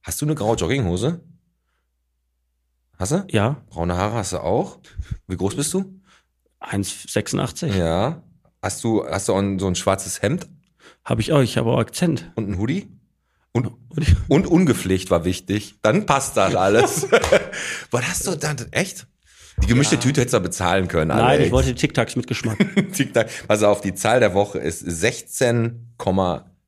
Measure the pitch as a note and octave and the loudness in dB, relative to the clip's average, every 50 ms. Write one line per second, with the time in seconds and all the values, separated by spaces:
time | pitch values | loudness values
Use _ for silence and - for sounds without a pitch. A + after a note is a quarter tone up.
0 | _ - - - D3 D3+ D#3 - G2+ G#2+ A#2 - F2+ E2 B2 C#3 A#2 F2 F2 F2+ | _ -8 -6 -4 -2 -2 -2 0 0 0 0 0 0 0 0 0 0 0 -2 0
1 | G#2+ D3 F3 E3+ - - - _ _ _ _ _ _ _ _ _ _ _ _ _ | -2 -2 -4 -4 -12 -20 -20 _ _ _ _ _ _ _ _ _ _ _ _ _
2 | _ _ _ _ _ _ _ _ _ _ _ _ _ _ _ _ _ _ _ _ | _ _ _ _ _ _ _ _ _ _ _ _ _ _ _ _ _ _ _ _
3 | F#2 G2 C#3+ F#3+ G3 - - A2 G2+ A#2 D3 C#3 - _ - E2 E2+ F2 F2+ F2 | -4 -2 0 -2 -2 0 0 2 2 2 0 -4 -10 _ -6 -4 -2 -2 0 0
4 | G2 G#2 A2 A#2+ G2 - F#2 - - D#2+ G2+ B2+ F#3+ F#3 - - _ - - - | -2 -2 -2 -4 -4 -4 -6 -4 -2 0 0 0 0 -4 -8 -20 _ -18 -12 -12
5 | - - - - _ - F#2+ E2+ F2+ G2 - - C#3 - - F#3+ G3 - - - | -10 -10 -10 -12 _ -10 -6 -2 -2 -2 -2 -2 -4 -2 -2 -4 -6 -6 -12 -20
6 | _ _ _ _ _ _ _ _ _ _ _ _ - - - G2 G2 - - - | _ _ _ _ _ _ _ _ _ _ _ _ -12 -6 -4 -4 -4 -4 -8 -14
7 | - - - A2+ G#2 - - G2 F#2 F2+ - - F3 D3+ G2+ F#2 E2+ E2 E2 F2 | -14 -4 -4 -4 -4 -2 -2 -2 -2 -4 -6 -6 -4 -2 0 0 0 2 0 0
8 | G#2 C3+ E3 - _ _ _ _ _ _ _ _ - - - - - A#2 A2+ G#2 | 0 -2 -4 -8 _ _ _ _ _ _ _ _ -8 -8 -8 -4 -2 0 0 0
9 | - C2+ D#2 G2 - - G2 F#2+ G2 G2 G2 F#2 G2 F#2+ F2+ - - G2+ G2 - | 0 -2 -6 -4 -2 0 0 0 0 0 -2 -2 -2 -2 -2 0 0 0 0 0
10 | - F#2+ - - - G#2 D3+ F#3 - - - - _ _ _ _ _ - _ _ | -2 -10 -6 -2 -2 -2 -2 -2 -6 -12 -20 -20 _ _ _ _ _ -20 _ _
11 | _ - - A2+ G#2+ - D#3+ C#3+ C3 A#2 - - B2 A2+ B2 C3 A2+ - - - | _ -4 -2 -2 0 2 2 2 2 2 0 0 0 0 2 0 0 -2 -2 -2
12 | F3+ E3+ D#3 - - - _ - A2+ F#2+ G2 F2 G#2 A#2+ C#3+ G3+ - - - - | 0 0 0 -2 -6 -8 _ -6 -6 -4 -2 -2 -2 -2 -2 -4 -6 -10 -20 -20
13 | _ _ _ _ _ _ _ _ _ _ _ A#2 - - - - - - - D#3 | _ _ _ _ _ _ _ _ _ _ _ -2 -2 -2 -6 -12 -20 -10 -6 -2
14 | D#3+ - - - - - C3 D#3+ F#3+ - E3+ E3 F#3 D3+ A2 - - F#2+ F#2+ F#2+ | 4 4 4 4 4 4 4 4 4 4 4 4 6 4 2 2 2 0 0 0
15 | - - F2+ E2+ E2 F2+ F#2 - - - G2 G#2+ - - - _ - G#2+ A2+ F#3+ | 2 2 0 2 2 0 -2 -2 -4 -4 -4 -4 -4 -6 -20 _ 2 2 2 2
16 | G#3+ - C#3+ C#3 - - - A2+ F#2+ F#2+ - F#2 F#2+ G2 G#2 A#2 - G4 - D#3+ | 2 2 2 2 2 0 2 2 2 2 2 2 4 6 6 6 6 4 2 -4
17 | - F#4 - - - - - - - - - - - - - - - _ - B2 | 0 2 2 2 4 4 2 2 2 -2 -10 -10 -10 -8 -10 -12 -8 _ -4 -4
18 | B2 D#3 F3+ - - G3 F3 D3 D3+ D3+ D3 A#2+ A#2 - - B2 F#3 F#3 - - | -2 -4 -6 -4 -4 -4 -4 -4 -4 -4 -4 -6 -8 -6 -4 -4 -4 -4 -6 -14
19 | - _ _ _ _ _ _ _ - - - - G2 F#2+ A#2 B2+ C#3+ - E3+ - | -18 _ _ _ _ _ _ _ -20 -12 -2 0 2 4 4 4 4 4 2 2
20 | - B2+ - D3 A#2+ - - A2 F2 F2+ - - F#2 F2 F2+ G2 F#2 E2+ - E2 | 2 2 2 2 0 2 2 0 0 -2 -4 -2 0 2 2 2 2 2 0 0
21 | D#2 D#2+ C#2 B1+ A2+ B2 C#3+ D3+ D2+ E2+ A2 C3 C3 C3 B2 - - C3 - - | 0 2 2 4 4 4 4 4 2 4 4 2 2 2 0 0 -2 -2 0 0
22 | A#2 - - B2 A#2+ - B2 - - A#2 G#2+ - G3+ G3 - G3+ G3 - - - | -2 0 -2 -6 -4 -4 -6 -4 -4 -6 -2 -2 -2 0 0 -2 -2 -2 -2 -4
23 | C#3 C3+ - A#2 A2 - - - - - G#2+ G#2+ G#2+ G#2 G2+ - - G2+ F#2+ - | -4 0 2 0 0 0 -4 -14 0 0 2 4 4 4 2 2 0 -6 -6 -2
24 | - A2 A#2 B2+ A#2 G2+ F2 G2 G#2 - - - A#1 D#2+ E2+ - - F2 E2+ D#2+ | 0 2 4 4 4 4 4 2 0 0 -2 -4 -4 -4 -6 -6 -8 -8 -4 0
25 | F2+ A#2 A#2 - - - - - C3+ A#2+ A#2 A#2+ A2+ A#2 A#2 - - - _ _ | 0 -2 -2 -2 -14 -12 -4 0 0 2 2 2 0 -2 -4 -10 -18 -20 _ _
26 | - G2 F#2 F#2+ F#2+ F2+ E2 - - - _ _ _ | -2 0 0 2 0 0 -2 -4 -8 -18 _ _ _